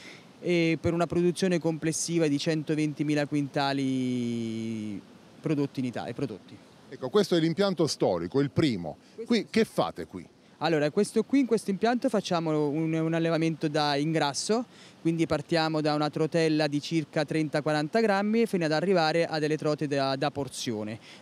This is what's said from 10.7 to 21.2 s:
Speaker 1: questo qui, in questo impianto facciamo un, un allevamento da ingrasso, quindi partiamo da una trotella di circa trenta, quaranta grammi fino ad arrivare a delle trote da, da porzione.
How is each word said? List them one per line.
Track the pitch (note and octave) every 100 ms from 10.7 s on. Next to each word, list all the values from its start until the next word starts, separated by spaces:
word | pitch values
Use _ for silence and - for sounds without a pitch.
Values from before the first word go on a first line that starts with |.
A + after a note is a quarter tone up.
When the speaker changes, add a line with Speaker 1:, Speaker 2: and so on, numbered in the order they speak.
| D#3 D3
Speaker 1:
questo | G3+ G3+ A3+
qui, | - C4+
in | B3
questo | A3 -
impianto | F#3+ A3 B3 C4
facciamo | G#3 - E3+ E3 D3+ D3
un, | D3+ D#3+
un | D#3+ D#3+
allevamento | E3 E3 D#3+ E3 D#3 D#3+
da | D3+ D3 C#3+
ingrasso, | D#3 D#3 C#3+ C3+ - A3+ A#3+ - - -
quindi | E3 E3+ D#3+
partiamo | D3 - E3 D#3+ D#3
da | D3+
una | D3+ D3+
trotella | D#3 D#3 E3 D#3+ D#3 D3+
di | C#3+
circa | - E3 D3+ D#3+ D3
trenta, | D#3 D#3 D3+
quaranta | D3+ D3+ D3+ A3+
grammi | A3 G3 G#3 A3+ A3+
fino | F#3
ad | D#3
arrivare | D#3 F3+ F3+ D#3 E3 D#3+
a | D#3
delle | D3+ D3+
trote | D3+ D3+ D3+
da, | C#3 C3+ C3+
da | C#3+
porzione. | C#3+ C3+ - C3 G#2+ G#2+ A2+ - -